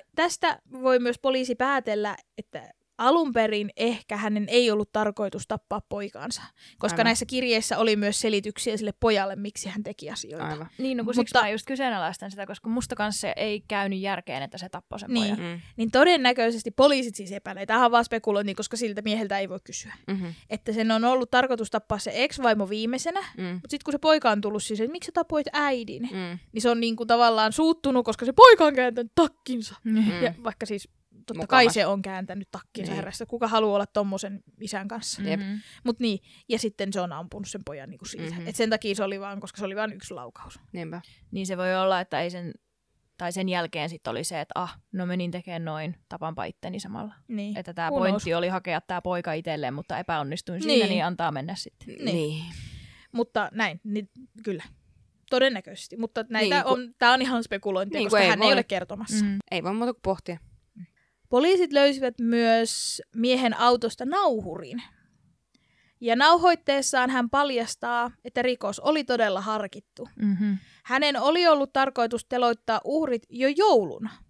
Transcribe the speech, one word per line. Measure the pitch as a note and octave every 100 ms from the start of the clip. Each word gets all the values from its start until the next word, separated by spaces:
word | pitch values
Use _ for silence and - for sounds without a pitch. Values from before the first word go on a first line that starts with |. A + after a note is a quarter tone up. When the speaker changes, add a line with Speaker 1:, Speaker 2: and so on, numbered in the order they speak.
| - -
Speaker 1:
tästä | F4 - E4+ - _
voi | C4 C4 B3+
myös | B3 A#3+
poliisi | C4+ C4 B3+ A#3
päätellä, | C4 C4+ A#3 G#3 G#3 - _ -
että | - - A#2+ _ _ -
alun | A#3+ E4+ D4
perin | A#3 A3 G#3+ G#3 -
ehkä | A#3 A3 - G#3
hänen | G#3+ G#3 G#3
ei | A#3+ A#3+
ollut | G#3+ G#3
tarkoitus | G#3+ G#3+ G3+ G3+ G3+ -
tappaa | G#3+ - G#3 -
poikaansa, | G3+ G3+ A2 D#3+ - - _ - -
koska | G3+ G#3
Speaker 2:
Aivan. | A3+
Speaker 1:
näissä | A#3 A#3+
kirjeissä | B3+ B3 A3 - -
oli | A3+ G#3
myös | G#3 G#3
selityksiä | A3+ G3+ G#3 - A#3+ G#3+
sille | G#3 -
pojalle, | A3+ G#3 G3 G3
miksi | G#3 - G3
hän | G#3
teki | G#3 G3+ D3
asioita. | - - D#3 D3+
Speaker 2:
Aivan. | D3+ E3 -
Speaker 3:
Niin, | C4 B3
no |
kun | A3+
Speaker 1:
Mutta | B3
Speaker 3:
siksi | A#3 B3
mä | G#3+
just | A3 -
kyseenalaistan | C4 C4 G3+ E3 F3+ G3
sitä, | G3 G3
koska | G3+ A3
musta | A#3 - A3+
kanssa | G#3 G3+
se | G3+ -
ei | G#3+ G#3 -
käynyt | G3+ G3 F#3+
järkeen, | G3 F3+ F3 C3+
että | C#3 F3+
se | F#3
tappoi | F3 - G#3
sen | G3+
Speaker 1:
Niin. | A#3+ G#3 G#3+
Speaker 3:
pojan. | E3+ F3
Speaker 2:
Mm. | - -
Speaker 1:
Niin | A3+
todennäköisesti | B3+ E4+ E4 B3 B3 A#3 A3+ A3
poliisit | A3+ C#4+ C4+ A#3+ G3+
siis | F#3+
epäilee. | G3 G3 F#3+ G3+
Tämähän | A3+ A#3+
on |
vaan | A#3 A#3
spekulointi, | A3+ A3+ G3+ G#3 F#3+
koska | G#3 A3+
siltä | A3+ G#3
mieheltä | G#3+ A3 G#3 G3
ei | F#3+
voi | F#3
kysyä. | - - G#3+ - -
Speaker 2:
Mhm. | F#3+ F3+ D#3+ -
Speaker 1:
Että | G#3+ -
sen | A3 A3
on | A3
ollut | A#3+ C4 A#3+
tarkoitus | B3 C4 A#3 G#3+
tappaa | G#3+ - G#3
se | A3 -
ex-vaimo | C#4+ - B3 G#3+ G3
viimeisenä, | G#3+ A3+ B3+ E4 F#4+ - -
Speaker 2:
Mm. |
Speaker 1:
mut | F3+ F3+ -
sit | D4
kun | -
se | C#4+
poika | D#4 D#4 A#3+
on | G#3
tullut | G#3 G#3
siis, | - G#3+
että | A#3
miksi | F4 -
sä |
tapoit | F4 E4 D4+ C#4+
äidin, | D4 D4 B3+ A3 C3
Speaker 2:
Mm. | B3 F#3+ F3 F3 -
Speaker 1:
niin | A3
se | A#3+
on | A#3
niinku | A#3 A3+ A#3
tavallaan | A#3 A#3 A3 A3
suuttunut, | A#3 D#4+ D#4+ C#4 B3+ A#3
koska | G#3+ B3
se |
poika | C4+ B4+ G#4+ D4+
on | C4
kääntänyt | B3 A#3+ A#3+ -
takkinsa. | D4+ - - B3 G#3+ -
Speaker 3:
Mm. | A3+ A3 G#3+ F3
Speaker 1:
Ja | A#3+ E3+
Speaker 2:
Mm. |
Speaker 1:
vaikka | A#3 - G#3+
siis | G3+ - _ _ - -
totta | A3+
Speaker 2:
Mukavasti. | G#3 C4 A#3+
Speaker 1:
kai |
se | A3 F3+
on | G3+
kääntänyt | F#3+ F#3+ F#3+ F#3+ F#3+
takkinsa | F#3+ - A3+ F#3+
Speaker 2:
Niin. | F#3+
Speaker 1:
härästä. | F#3+ - A3+
Kuka | A#3+ A3+
haluaa | A3+ G#3+ G3+
olla | G3+
tommosen | G#3 G3 F#3+ G3 G3+ - -
isän | G#3+ G#3 G3+
kanssa? | A3+ - -
Speaker 2:
Jep. | G3+ G3+
Speaker 3:
Mhm. | G3 G#3 - -
Speaker 1:
Mut | B3 A#3
niin, | A#3 G3 - - -
ja | A3
sitten | A3 - G3
se | G3
on | F3
ampunut | D3+ F3 G#3 F#3+
sen | G3+ E3
pojan | D3 C#3
niinku | - -
siitä. | - E3 F3
Speaker 2:
Mhm. | E3+
Speaker 1:
Et | -
sen | A3
takia | A3 G#3+ G3
se |
oli | G3 G3
vaan, | G3 G3+
koska | F#3+ -
se | G3
oli | G3
vaan | A3
yksi | F#3+ -
laukaus. | F3 A#2+ - - - _
Speaker 2:
Niinpä. | F3+ D#3+ E3+ - _ -
Speaker 3:
Niin | G3 F#3+
se | F3+
voi | F#3 F#3
olla, | F#3+ F#3
että | F#3 D3
ei | F3
sen, | F3+ F3 - _ _ _ _ _ -
tai | F3
sen | F3+ F#3+
jälkeen | F3+ E3 D#3 D#3
sit | D#3+ -
oli | A#2
se, | D#3+ E3
että | D#3 -
ah, | F3+ - _
no | F#3+ F3+
menin | F3+ F3
tekemään | F3 F3 E3 E3
noin, | D#3 D#3 E3+ -
tapanpa | F3 D#3+ D#3+ F2+
itteni | - - F#3+
samalla. | F#3+ G#3+ G#3+ - -
Speaker 1:
Niin. | G#3+ G3+ G3+
Speaker 3:
Että | F3
tää | F3 E3
Speaker 1:
Who | C#4+
knows? | F#3+
Speaker 3:
pointti | G#3 E3+
oli | E3+ F3
hakea | F#3 F#3 D#3
tää | - F3+
poika | F3+ F3+ E3+
itselleen, | D#3 E3 D3+ C3
mutta | C#3 - D3+
epäonnistuin | F3+ D#3+ C#3 E3+ - F3
siinä, | D#4 C4 G#3
Speaker 1:
Niin. |
Speaker 3:
niin | F3+ D#3+
antaa | F3 E3
mennä | D3+ E3+ F#3
sitten. | - - -
Speaker 1:
Niin. | - B3
Speaker 2:
Niin. | F3 D3+ D#3 E3+ D#3+ - - - - _
Speaker 1:
Mutta | A#3+ A#3 A3 G3+
näin, | A3 G3+ D#3
niin | G#3+ G#3 G3 B3+ C4 A3
kyllä. | G#3+ F3 - - _ _ _ _ _
Todennäköisesti. | B3+ C4+ G#3+ F#3+ G3 - A3+
Mutta | A3+ A3+ A3+
näitä | A3 G#3+ C#4+
Speaker 2:
Niin, |
ku- | C4+
Speaker 1:
on, | B3 A#3+ -
tää | A#3+
on | C4
ihan | B3+ A#3+
spekulointia, | A3+ G3 G3+ F#3 G3 D4
Speaker 2:
Niin, | G3+
Speaker 1:
koska | G#3+
Speaker 2:
kun |
ei | F#3+
Speaker 1:
hän | G3+
ei | A3+
Speaker 2:
voi. |
Speaker 1:
ole | C4+
kertomassa. | - F#3+ F3+ G3+ A3 G#3+ G3+
Speaker 3:
Mm. | G3 -
Speaker 2:
Ei | F3+
voi | E3+
muuta | G#3+ A#3+
kuin | A#3+
pohtia. | F#3+ F#3 - E3+ - - _ - F3 _ _ _ _
Speaker 1:
Poliisit | B3 E4 F#4 E4
löysivät | C#4+ C#4 C4+ B3+ A#3
myös | A#3 A#3 A#3 A3+ A3+ - - - - A3+
miehen | A#3+ B3+ A#3+ -
autosta | A#3+ B3 A#3 - B3+
nauhurin. | F#4 F4+ A3 F#3 E3+ C#3 A#3+ - _ _ _ _ _ _ _ _ _ _ _
Ja | A#3 A#3+
nauhoitteessaan | D4+ E4+ F4 E4 - C#4 C4+ C4+ B3+
hän | C4 A#3+
paljastaa, | C#4 C#4+ B3 A3+ - A#3 A#3+ A#3+ - B3
että | B3
rikos | B3+ A#3+ G3+ G3+
oli | C#4+ D#4
todella | B3+ A#3+ G#3+ F#3+
harkittu. | G3+ G#3+ G3+ G3+ - - A#3+ -
Speaker 3:
Mhm. | G#3 F#3 G#3 F#3+ - _ -
Speaker 1:
Hänen | B3+ C#4+ C#4
oli | C4+ E4+ E4+
ollut | D4 C4+
tarkoitus | C4+ C4+ B3+ A#3 A#3 -
teloittaa | B3 A#3+ A3+ - A3
uhrit | - D4+ D4 A#3 -
jo | A#3+ C4 D4
jouluna, | G#4 B3+ E3+ - A3 -